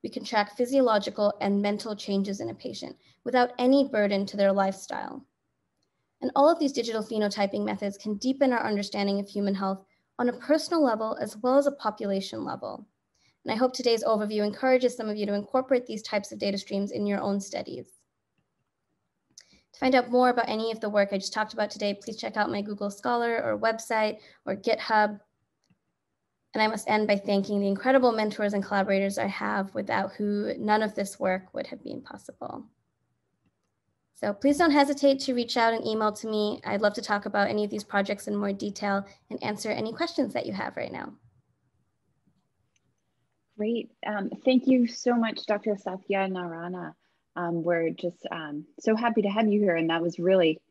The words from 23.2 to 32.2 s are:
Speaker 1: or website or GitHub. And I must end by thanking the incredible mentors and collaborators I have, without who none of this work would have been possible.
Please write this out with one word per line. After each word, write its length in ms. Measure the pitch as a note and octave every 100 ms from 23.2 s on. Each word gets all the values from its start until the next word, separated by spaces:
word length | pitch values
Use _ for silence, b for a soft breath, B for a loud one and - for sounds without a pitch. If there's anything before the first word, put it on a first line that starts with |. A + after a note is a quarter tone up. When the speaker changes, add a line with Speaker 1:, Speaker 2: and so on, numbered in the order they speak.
| A#3 A#3
Speaker 1:
or 120 | - G#3
website 600 | A3+ A3 - A3 G#3+ G#3+ B B
or 120 | - G3
GitHub. 640 | A#3 - - A3 G#3+ G#3 _ _ _ _ _ _ _ _ _ _ _ _ _
And 80 | A3
I 60 | G#3+
must 240 | A3 -
end 160 | G#3+ G#3+
by 100 | G3+
thanking 440 | G3+ G3 G3 G3+
the 80 | G3
incredible 420 | G3 B3+ C4+ B3
mentors 440 | A3 G#3+ G3+ G#3
and 100 | G3+
collaborators 540 | G3 G3+ G3 G3 G3 G3+
I 100 | G#3
have, 440 | - G#3 G#3 G3
without 400 | G#3 G3+ G#3 G3+
who 400 | - G#3 G#3 G#3+ -
none 240 | G#3 G#3+
of 140 | G#3+ G#3+
this 240 | G3 -
work 340 | G3 F#3 F#3
would 140 | - -
have 140 | -
been 180 | - -
possible. 640 | - -